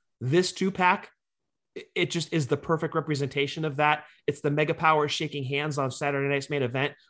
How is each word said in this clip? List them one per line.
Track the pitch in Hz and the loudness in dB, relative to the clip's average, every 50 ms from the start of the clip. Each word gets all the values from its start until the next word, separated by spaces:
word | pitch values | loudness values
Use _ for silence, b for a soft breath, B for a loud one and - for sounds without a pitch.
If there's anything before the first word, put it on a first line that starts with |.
| _ _ _ - 120 | _ _ _ -8 -2
This | 127 143 175 185 180 - | 2 2 2 2 2 0
two-pack, | - 190 190 196 - 180 180 190 - - - _ _ _ _ _ _ _ _ _ _ _ _ - - - - - | -2 -2 -2 0 2 4 4 2 2 -2 -8 _ _ _ _ _ _ _ _ _ _ _ _ -16 -16 -16 -8 -4
it | - 175 - | -2 -2 0
just | - 170 156 - - | 0 -2 -2 -2 0
is | 165 147 | -2 0
the | 117 - | 0 -2
perfect | 143 - - 165 156 165 - - | -2 0 0 -2 0 0 -2 -2
representation | 165 156 - 151 131 143 135 - 147 139 131 - - 156 | -2 -2 -2 -2 -2 -2 -2 -2 -2 -2 -2 -2 -4 -4
of | 156 139 | -4 0
that. | 139 151 147 151 - B B B B B | 2 2 2 2 2 B B B B B
It's | - 143 - | -2 -2 0
the | - 151 | 0 0
Mega | 143 151 156 151 160 | 2 2 2 2 0
Powers | - 175 160 156 151 147 147 - | 2 4 4 4 4 4 2 0
shaking | - 165 151 151 143 135 | -2 -4 -4 -4 -6 -6
hands | 127 143 143 151 156 143 | -4 -2 -2 -2 -2 -2
on | 147 139 127 | -2 -2 -2
Saturday | 120 - 151 143 139 139 139 139 143 | -2 -2 -2 -2 0 0 0 0 0
Night's | 139 139 - | 0 -2 -2
Main | 147 139 131 | -2 -2 0
Event | 120 120 131 135 143 - b b | 0 0 0 -2 -2 -4 b b